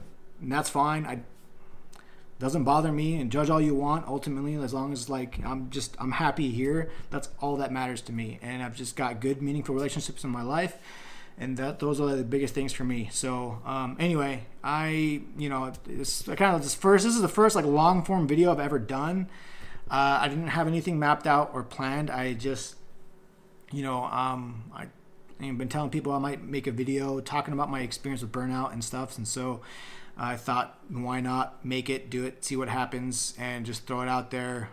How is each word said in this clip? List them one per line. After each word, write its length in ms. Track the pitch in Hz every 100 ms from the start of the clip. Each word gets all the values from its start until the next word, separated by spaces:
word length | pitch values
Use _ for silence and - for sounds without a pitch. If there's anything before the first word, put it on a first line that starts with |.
| - - - -
and 100 | 131
that's 180 | 143 151
fine. 380 | 143 147 156 143
I, 140 | 131 - - - - - - - - - - - -
doesn't 260 | 131 165
bother 280 | 131 147 156
me, 280 | 147 156 160
and 100 | 123
judge 180 | 147 151
all 120 | 156
you 140 | 151
want, 320 | 139 143 156 -
ultimately, 480 | 135 151 135 143 151
as 180 | 131
long 180 | 135 139
as, 160 | 135 117
like, 300 | 131 123 -
I'm 260 | 120 131 127
just, 260 | 135 - -
I'm 140 | 131
happy 380 | 120 156 151 139
here. 400 | 117 135 160 160 - -
That's 180 | 143 - -
all 160 | 143 139
that 140 | 135
matters 300 | 127 127 117
to 100 | -
me. 280 | 117 113 117
And 200 | 120 127
I've 140 | 123 120
just 200 | 123 -
got 240 | 127 117
good, 200 | 135 135
meaningful 340 | 143 147 139
relationships 480 | 135 139 - - -
in 80 | 135
my 120 | 120
life, 340 | 120 156 180 - - - - - - -
and 180 | 127 131
that, 220 | 135 -
those 220 | 147 143
are 140 | 143
the 100 | 135
biggest 300 | 117 139 135
things 200 | 143 135
for 100 | -
me. 240 | 127 123 110
So, 480 | - 131 127 123 110
um, 320 | 120 135 127 131
anyway, 460 | 175 160 139 131 110 -
I, 600 | - 151 156 156 156 147 - -
you 120 | 147
know, 240 | 135 131 - -
it's 340 | - 135 -
kind 320 | - - 196
of 80 | 170
this 120 | 139
first, 300 | - 190 196
this 100 | 226
is 80 | 233
the 60 | 190
first, 280 | - 214 208
like, 80 |
long 400 | 147 147 165 185
form 220 | 170 190 143
video 260 | 151 180
I've 80 | 147
ever 180 | 143 143
done. 500 | 110 135 156 185 185 - - - - - -
Uh, 280 | 135 139 139
I 80 | 143
didn't 200 | 147 165
have 180 | 165 160
anything 320 | 165 180 156
mapped 280 | 147 147 156
out 240 | 143 147
or 80 | 131
planned. 480 | 113 - 131 143 147
I 240 | 127 127
just, 420 | 113 135 135 - - - - - - - - - - -
you 100 | 143
know, 220 | 135 127
um, 600 | 123 120 131 127 120 117 110
I, 140 | - - - - - - -
I've 180 | 139 123
been 100 | 131
telling 220 | 151 147
people 220 | 156 143
I 60 | 139
might 240 | 139 143
make 240 | - 143 135
a 60 |
video 480 | 117 131 139 139 135
talking 340 | 131 147 143
about 160 | 143 143
my 100 | 135
experience 400 | 127 - 139 127
with 120 | 117
burnout 420 | 113 127 131 135
and 100 | 117
stuff, 320 | 113 131 131 -
and 120 | 107
so 320 | 131 127 113 - - - - - -
I 200 | 120 120
thought, 420 | - 123 117 - -
why 320 | 123 123 127
not 420 | 127 127 127 -
make 280 | 127 131 127
it, 180 | 131 117
do 160 | 123
it, 180 | 127 -
see 140 | - 131
what 140 | 123
happens, 640 | 127 127 123 127 123 - -
and 280 | 123 123 113
just 200 | 117 -
throw 140 | 127
it 80 | 127
out 220 | 127 123
there. 400 | 127 123 123 113